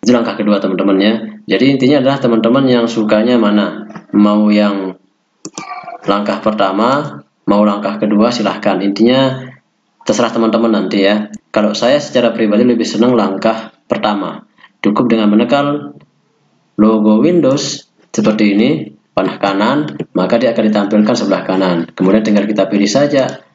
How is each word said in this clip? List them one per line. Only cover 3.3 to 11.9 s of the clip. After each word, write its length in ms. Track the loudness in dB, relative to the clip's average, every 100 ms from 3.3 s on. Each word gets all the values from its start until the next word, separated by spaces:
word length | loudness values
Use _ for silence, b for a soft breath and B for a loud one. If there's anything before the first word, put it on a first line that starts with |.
| 2
mana, 520 | 2 2 0 -6 -16 -18 -4
mau 360 | 2 4 4 2
yang 480 | 2 0 -2 -8 -10 _ _ _ _ -18 -16 -14 -14 -14 -12 -2
langkah 360 | -2 0 -2
pertama, 800 | -4 0 0 0 0 0 -4 -12 -20 _ -2
mau 120 | 2 2
langkah 320 | 0 -4 -4
kedua, 320 | -2 2 2
silahkan. 520 | 0 -4 -2 -2 -2
Intinya 680 | -2 2 2 4 2 -2 -12 -20 _ _ _ _ -4
terserah 280 | -2 0
teman-teman 380 | 0 0 2 0
nanti, 320 | 0 0 0 2
ya. 240 | 0 -4 -12 _
Kalau 240 | -2 0
saya 240 | 0 0